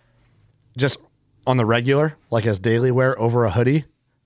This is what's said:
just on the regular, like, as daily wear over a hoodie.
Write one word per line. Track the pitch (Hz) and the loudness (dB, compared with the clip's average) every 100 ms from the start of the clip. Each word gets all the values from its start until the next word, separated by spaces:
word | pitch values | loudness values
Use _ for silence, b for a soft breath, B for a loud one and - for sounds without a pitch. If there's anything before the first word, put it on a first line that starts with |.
| b b b b _ _ _ 123 | b b b b _ _ _ -4
just | 135 - _ _ _ _ - | -4 -4 _ _ _ _ -2
on | 127 | 0
the | 110 | 2
regular, | 117 123 139 156 - - | 0 2 0 0 -4 -6
like, | 117 113 | -2 -2
as | 95 | -2
daily | 113 117 127 | 0 0 2
wear | 123 131 127 | 2 0 0
over | 117 120 113 | 0 0 0
a | |
hoodie. | 90 123 151 - _ _ _ | 0 0 0 -4 _ _ _